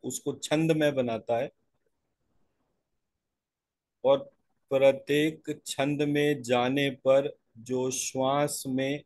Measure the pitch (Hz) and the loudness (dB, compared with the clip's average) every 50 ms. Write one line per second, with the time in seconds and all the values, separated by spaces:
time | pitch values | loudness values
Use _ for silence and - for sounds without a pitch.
0 | - 127 127 - _ 143 131 135 - - 156 156 160 160 165 156 151 147 143 131 | -10 -10 -10 -8 _ -8 -10 -8 -6 -4 -2 0 2 0 2 2 2 0 0 0
1 | 123 120 110 110 107 - 117 117 131 151 _ _ _ _ _ _ _ _ _ _ | -4 -4 -4 -6 -4 -4 -2 -2 -2 -6 _ _ _ _ _ _ _ _ _ _
2 | _ _ _ _ _ _ _ _ _ _ _ _ _ _ _ _ _ _ _ _ | _ _ _ _ _ _ _ _ _ _ _ _ _ _ _ _ _ _ _ _
3 | _ _ _ _ _ _ _ _ _ _ _ _ _ _ _ _ _ _ _ _ | _ _ _ _ _ _ _ _ _ _ _ _ _ _ _ _ _ _ _ _
4 | - 131 139 139 139 - _ _ _ _ _ _ _ _ 139 135 135 139 135 175 | 2 2 2 2 0 -10 _ _ _ _ _ _ _ _ 0 6 6 6 4 4
5 | - - 143 147 151 160 156 156 _ - 147 - _ - - - 135 143 147 143 | -2 0 0 2 2 0 -2 -6 _ -12 -12 -10 _ -12 -4 -2 -2 -2 0 0
6 | 147 147 147 147 147 147 147 135 120 117 127 120 123 127 135 143 143 139 127 - | 0 0 2 2 2 2 0 -2 0 0 0 2 2 0 0 0 0 -2 -4 -2
7 | _ 131 135 135 139 147 - _ _ _ _ 113 110 120 127 127 127 131 127 - | _ 4 4 4 4 0 -8 _ _ _ _ -20 -8 -6 -4 -2 -2 -4 -4 -6
8 | - - - 131 131 131 139 143 147 147 147 - - 135 127 131 135 135 143 147 | -8 -6 -4 -2 -2 0 0 0 0 -2 -4 -8 -8 -6 -4 -2 -2 -2 -4 -6
9 | - | -8